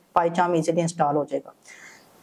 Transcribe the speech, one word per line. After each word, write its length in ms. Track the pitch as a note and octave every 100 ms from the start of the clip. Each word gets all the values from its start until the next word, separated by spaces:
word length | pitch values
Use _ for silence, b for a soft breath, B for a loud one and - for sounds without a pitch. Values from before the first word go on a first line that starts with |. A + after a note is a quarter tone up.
| _ F#3
PyCharm 380 | E3+ F3 F3 E3+
easily 240 | D#3+ E3
install 360 | E3 - D3 D3
हो 80 |
जाएगा। 280 | C#3 C#3 - - B B B B B -